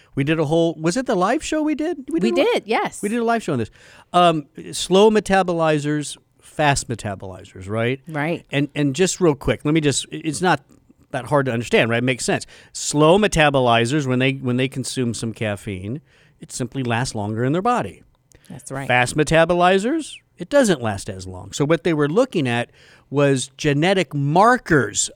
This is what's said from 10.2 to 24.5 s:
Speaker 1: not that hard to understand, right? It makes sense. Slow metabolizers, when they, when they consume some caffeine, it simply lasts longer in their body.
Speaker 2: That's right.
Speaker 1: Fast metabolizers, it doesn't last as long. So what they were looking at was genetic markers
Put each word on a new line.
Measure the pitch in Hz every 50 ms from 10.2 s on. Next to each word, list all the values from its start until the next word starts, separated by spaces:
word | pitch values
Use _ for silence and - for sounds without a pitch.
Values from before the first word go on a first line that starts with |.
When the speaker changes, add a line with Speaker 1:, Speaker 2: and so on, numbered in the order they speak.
| 156 160 143 -
Speaker 1:
not | 175 185 160 - - _ _ _ _ _ _ _ _ _
that | - 127 120
hard | 107 147 143 135
to | 131 117
understand, | 117 120 - - 220 139 113
right? | 117 120
It | 123
makes | 131 127 117 -
sense. | - 180 - - - - - - _ _
Slow | - - - - 143 151 156 175
metabolizers, | 208 214 190 - 165 151 147 139 135 127 120 117 117 117 117 143 156 139
when | 131 127 123
they, | 127 135 135
when | 135 135 123 123
they | 123 131
consume | 135 - 135 120 - - 135 127 117 107
some | - - 113 104
caffeine, | - 117 107 104 - - 107 98 90 95 101 123 160 - _ _ _ _ _ _ _
it | - -
simply | - - 127 117 - 139 131
lasts | 117 117 113 131 127 -
longer | 110 101 104 110 110 123
in | 131 147
their | 180
body. | 190 240 247 220 139 95 90 - _ _ _ _ _ _ _ _ _ _
Speaker 2:
That's | 175 127 - - 135
right. | 135 139
Speaker 1:
Fast | 131 123 123 123 127 -
metabolizers, | 151 151 - 165 160 165 170 180 175 175 180 190 196 196 240 311 320 294 - - - _ _ _
it | _ 180 -
doesn't | 285 285 262 208 175 131
last | 120 110 101 95 - -
as | 98 95 90
long. | 92 92 92 98 98 -
So | - 143
what | 143 165 165 -
they | 180 165
were | 147 147 143
looking | 156 214 269 254 - 185 139
at | 123 117 120 120 - _ _ _ _ - _ _ _
was | 135 143 143 139 135 131 127 - _
genetic | - - 151 143 143 156 185 202 190 175 - -
markers | 143 139 143 151 180 208 233